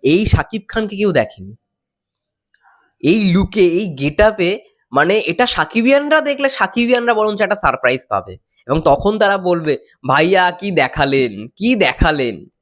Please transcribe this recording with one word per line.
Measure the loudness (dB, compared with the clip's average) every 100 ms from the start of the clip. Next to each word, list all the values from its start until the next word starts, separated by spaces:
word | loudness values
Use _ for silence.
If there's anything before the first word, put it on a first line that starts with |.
এই | 4 2 4
সাকিব | 0 0 -8 -8
খানকে | -6 -6 -2
কেউ | 0
দেখেনি। | 0 -2 -6 -20 -20 _ _ _ _ _ _ _ _ _ _ _ _ _ _
এই | 0 2 2
লুকে, | 2 0 2
এই | 2 2 -4 -4
গেটআপে, | -6 2 2 2 -2 -2 _ _ _
মানে | 0 2 0
এটা | -2 -2 0
সাকিবিয়ানরা | 0 -2 0 2 2 2 0
দেখলে | 0 -2 -2
সাকিবিয়ানরা | -2 -2 0 0 0 0
বরঞ্চ | 0 0 -2
একটা | -2 0
সারপ্রাইজ | 0 0 0 0 -2
পাবে | -4 -6 -18 _ _ -4
এবং | 0 2
তখন | 2 0 0
তারা | 0 0
বলবে, | 0 -2 -2 -4 _ _ -2
"ভাইয়া | 0 2 2 2
কি | -2 -4
দেখালেন, | -2 -2 0 0 2 0 -4 -16
কি | -6 -2 0
দেখালেন?" | 0 2 0 0 -4 -6 -14 _